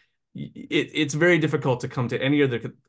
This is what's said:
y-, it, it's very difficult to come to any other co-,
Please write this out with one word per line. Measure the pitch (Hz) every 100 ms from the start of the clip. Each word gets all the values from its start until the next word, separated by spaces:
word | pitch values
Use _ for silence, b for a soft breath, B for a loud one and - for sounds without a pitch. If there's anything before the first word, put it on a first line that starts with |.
| b b _
y-, | - 143
it, | - - 165 -
it's | 147 151
very | 147 175 170
difficult | 151 147 139 120
to | 127
come | - 120
to | 120
any | 131 147
other | 139 120
co-, | 127 -